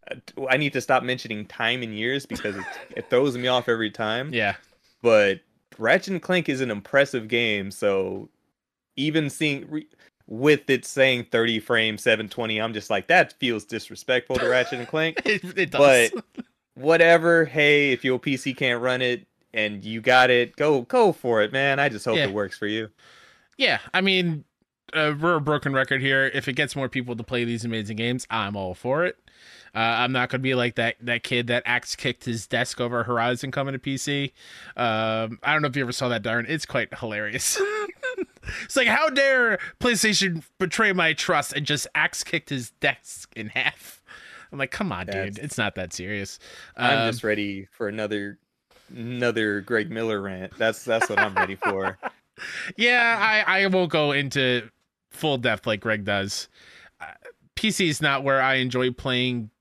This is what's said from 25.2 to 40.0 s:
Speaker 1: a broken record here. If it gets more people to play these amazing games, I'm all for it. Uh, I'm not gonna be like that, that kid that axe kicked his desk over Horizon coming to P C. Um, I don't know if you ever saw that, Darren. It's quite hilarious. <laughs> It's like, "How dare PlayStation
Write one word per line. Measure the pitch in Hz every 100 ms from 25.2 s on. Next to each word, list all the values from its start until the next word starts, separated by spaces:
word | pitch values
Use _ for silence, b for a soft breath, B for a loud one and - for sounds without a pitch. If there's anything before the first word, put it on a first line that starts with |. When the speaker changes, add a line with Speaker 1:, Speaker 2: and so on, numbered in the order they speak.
| 160 170
Speaker 1:
a |
broken | 143 147 143
record | 135 131 135
here. | 135 135 135
If | 139 131
it | 127
gets | 147 147
more | 131
people | 135 123 117
to |
play | 117 127
these | 120 117
amazing | 113 113 104 110
games, | 117 127 -
I'm | 113 101
all | 101 92
for | 90 123 139 180
it. | - _ B B B B
Uh, | 110
I'm | 113 117 123
not | 131 123
gonna | 131
be | 131
like | 127 120
that, | 113 117 113
that | 120 120
kid | - 123 120
that | 120
axe | 120 120 - -
kicked | 135 120
his | - 117 -
desk | 120 120 -
over | 120 120
Horizon | 117 120 117 123 135
coming | 131 139
to | 135
P | - 135
C. | - 143 139 _ B B B -
Um, | 120 110 110 110 113 110
I | -
don't | 151
know | 151
if | 131
you |
ever | 127
saw | 117 127
that, | 117
Darren. | 107 117 113
It's | 156 -
quite | 135 110 -
hilarious. | 117 107 104 120 - 427 403
<laughs> | 427 415 - 508 494 370 _ B B
It's | B -
like, | 240
"How | 233 311
dare | 269 269 262 233 202 B -
PlayStation | 247 233